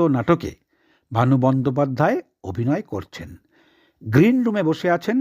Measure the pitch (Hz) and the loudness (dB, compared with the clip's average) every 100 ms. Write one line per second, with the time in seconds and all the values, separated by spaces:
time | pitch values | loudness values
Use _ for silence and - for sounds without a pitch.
0 | 170 131 117 170 101 - _ _ _ _ | 0 0 0 -2 -2 -14 _ _ _ _
1 | - 110 127 135 127 131 131 131 143 123 | -6 0 2 4 2 2 0 0 -2 0
2 | 156 294 - _ 95 92 117 160 214 98 | 0 0 -6 _ -12 -6 -4 -4 -6 -12
3 | - - 90 90 _ _ _ _ _ _ | -12 -16 -18 -20 _ _ _ _ _ _
4 | 110 113 202 254 233 208 160 160 180 170 | 0 4 4 4 0 -2 -2 -2 -2 -2
5 | 185 240 | -2 -4